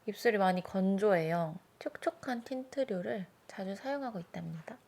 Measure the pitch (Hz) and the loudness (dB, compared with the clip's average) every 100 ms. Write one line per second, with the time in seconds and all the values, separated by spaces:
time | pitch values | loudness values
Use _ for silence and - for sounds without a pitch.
0 | - 202 240 214 190 185 - 190 190 196 | -8 0 2 6 6 4 0 2 2 4
1 | 214 180 160 170 165 170 - - 302 - | 4 4 4 2 0 -4 -14 -10 -10 -6
2 | - - - 240 233 262 262 - 262 185 | -4 -4 -4 -6 -4 -8 -6 -2 -2 -2
3 | 190 135 180 _ - - 190 196 269 285 | -2 -4 -6 _ -16 -8 -6 -6 -4 -4
4 | 269 196 170 180 165 165 160 - | -4 -8 -8 -8 -8 -8 -10 -16